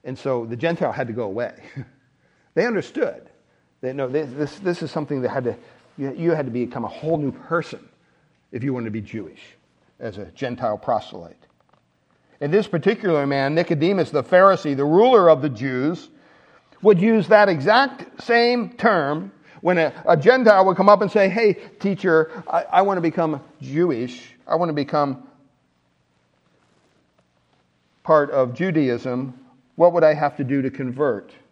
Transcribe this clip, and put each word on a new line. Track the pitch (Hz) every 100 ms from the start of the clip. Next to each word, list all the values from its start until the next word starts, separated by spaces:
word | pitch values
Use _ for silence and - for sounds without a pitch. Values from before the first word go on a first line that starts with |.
And | 131 127
so | 139 127 113
the |
Gentile | 120 165 170 147
had | 107 120
to |
go | 113
away. | 107 101 120 - -
<laughs> | 139 123 _ _ _ _ _ _
They | -
understood | 233 208 - 302 214 117 - _ _ _ _ _
that, | 127 135
no, | 131
this, | 143 147
this, | 135 143 -
this | 190 175
is | 160
something | 165 143 143
that | 123
had | 139
to, | 123 104 - _ _ -
you, | 135
you | 135 165
had | 160 131
to |
become | 120 120 123
a | 113
whole | - 156 160
new | 143
person | - - 170 151 107 _ _ _ _ _ _ _
if | 120
you | 135
wanted | 123
to | 113
be | 110
Jewish | 101 110 82 - - _ _ _ _ _
as | 117 101
a | 92
Gentile | - 131 120 120 107
proselyte. | - 110 - 95 82 _ _ _ _ _ _ _ _ _ _ _
And | 147
this | 190 -
particular | 170 233 233 196 156 139
man, | 139 135 156
Nicodemus | 175 160 165 196 151
the | 147
Pharisee, | 123 180 196 185 156 135
the |
ruler | 143 170 240 240 170
of | 151
the | 147
Jews, | 107 135 127 143 175 - _ _ _ _ _ _ _
would | 202 185
use | 214 220 170
that | 214 202
exact | 160 147 233 269 - - -
same | - 233 240 247 185
term | - 226 185 139 151 196 _ _ -
when | 175 180
a, | 151 - -
a | 165
Gentile | 170 254 220 196 190
would | 185
come | 196
up | 202
and | 208
say, | 214 190
"Hey, | 190 220
teacher, | 175 - _ 196 190 185 160 160 202 -
I, | 170
I | - 180
want | 196 190
to |
become | 165 170 160 143 - _
Jewish. | 131 147 175 120 123 - - _ -
I | 165
want | 175
to |
become | 147 139 151 143 131 - _ _ _ _ _ _ _ _ _ _ _ _ _ _ _ _ _ _ _ _ _ _ _ _ _ _ _
part | - 156 143
of | 139 127
Judaism. | 127 185 160 135 117 131 123 135 - _ _ _ -
What | 170
would | 175
I | 160
have | 151 147 -
to |
do | 127 139
to | 131
convert?" | 131 127 123 143 104 - - _